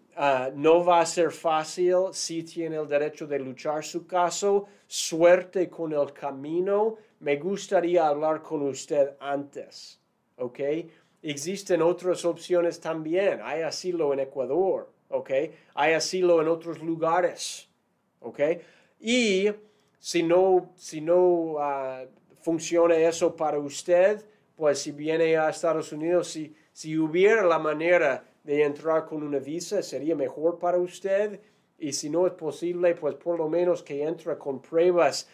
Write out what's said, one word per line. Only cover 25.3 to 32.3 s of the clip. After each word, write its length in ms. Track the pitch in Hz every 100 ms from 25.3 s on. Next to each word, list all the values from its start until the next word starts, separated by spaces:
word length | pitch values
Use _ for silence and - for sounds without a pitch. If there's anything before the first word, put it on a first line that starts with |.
| 160
a 120 | 156
Estados 440 | 147 170 160 143
Unidos, 340 | 151 160 175 175
si, 260 | 160 151 - _
si 240 | - 156 156
hubiera 460 | 156 165 202 226
la 160 | 185 160
manera 640 | 156 151 165 175 151 123 - _
de 200 | 151 147
entrar 420 | 147 143 160 160 156
con 160 | 156
una 160 | 147 139
visa, 460 | 139 165 175 202
sería 320 | - 135 147 160
mejor 420 | 131 - 160 170
para 220 | 175 175
usted. 600 | 175 - 196 196 208 196 - _ _ _
Y 160 | 151
si 160 | 135 151
no 160 | 165
es 80 | 180